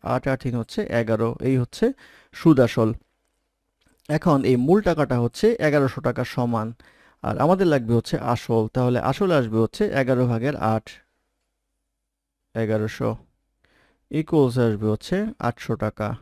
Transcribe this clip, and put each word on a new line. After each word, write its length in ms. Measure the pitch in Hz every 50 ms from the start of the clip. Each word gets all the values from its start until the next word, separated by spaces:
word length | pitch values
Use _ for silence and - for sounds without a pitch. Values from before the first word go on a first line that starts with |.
| - - 120
আট 100 | 127 - 143
আর 60 | 131 - -
তিন 100 | 127 120 120
হচ্ছে 180 | 113 _ - - 208 - - 117
এগারো, 280 | 117 107 113 107 113 113 120 - -
এই 80 | 127 135 127
হচ্ছে 240 | 123 - - - 220 247 269 _ - - - - _ _ -
সুদ 220 | - - 170 151 135 123
আসল। 220 | 113 - 127 113 110 107 - _ _ _ _ _ _ _ _ _ _ _ _ _ _ _ _ _ _ _ _ _ -
এখন 280 | 147 156 - 180 147 139 - 120
এই 80 | 127 123 123
মূল 140 | 143 185 214 202
টাকাটা 280 | 185 165 151 143 - 127 120 120
হচ্ছে 240 | 117 - - - 220 240 - -
এগারোশো 320 | 151 143 147 135 131 - - -
টাকা 160 | 123 120 127 123 - -
সমান, 320 | 135 123 120 117 110 110 113 120 _ - _ _ _ _ _ _ _ -
আর 120 | - 107 - 131
আমাদের 240 | 160 185 190 196 170 147
লাগবে 200 | 135 117 110 117
হচ্ছে 180 | 117 - - - - - 123 120
আসল, 300 | 117 - - 117 113 110 110 -
তাহলে 240 | 127 127 123 123 120 - 110
আসল 180 | 135 - 202 185 165 143
আসবে 180 | 123 110 110 113 113
হচ্ছে 200 | 107 - - 214 208 - 135
এগারো 220 | 131 120 131 123 127 123
ভাগের 240 | 117 113 117 143 147 - 90 110 110
আট, 120 | 110 _ - - - _ _ _ _ _ _ _ _ _ _ _ _ _ _ _ _ _ _ _ _ _ _ _ _ _ _ _ _ _ _ _
এগারোশো 540 | 113 113 107 110 107 107 110 - - 120 113 110 110 - _ _ _ _ _ _ _ _ _ _ _ _ _ _ _ _ _
ইকুয়ালস 440 | - 156 156 - 165 151 139 123 117 127 120
আসবে 200 | 113 107 101 107 107 107
হচ্ছে 220 | - - - 180 190 214 220 - _ -
আটশো 260 | 120 - - - - 113 - 107
টাকা। 240 | 110 - - 107 104 117 -